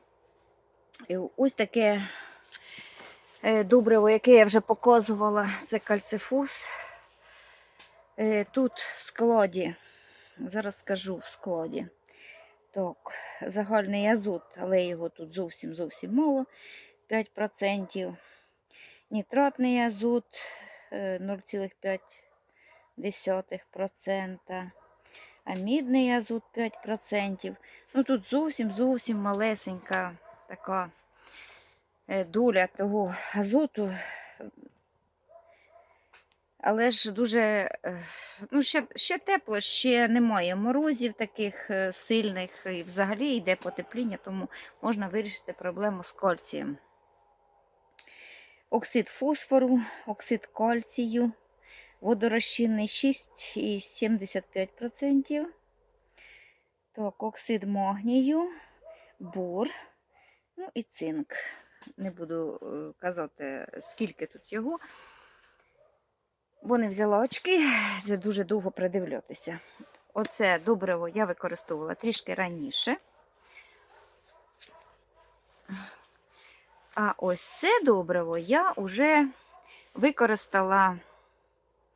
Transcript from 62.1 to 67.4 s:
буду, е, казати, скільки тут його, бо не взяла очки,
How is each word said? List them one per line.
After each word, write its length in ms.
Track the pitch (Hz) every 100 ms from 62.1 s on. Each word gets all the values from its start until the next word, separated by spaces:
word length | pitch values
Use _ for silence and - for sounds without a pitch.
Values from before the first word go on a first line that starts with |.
буду, 500 | 170 165 165 160 -
е, 380 | - 147 156 -
казати, 680 | 180 175 151 - 143 135 - -
скільки 440 | - - 214 - 160
тут 260 | - -
його, 260 | 214 233 330 - - - - - _ _ _ _ _ _ _ _ _ _ _ _ _
бо 160 | 208 240
не 100 | 214
взяла 300 | 190 208 208
очки, 460 | 254 -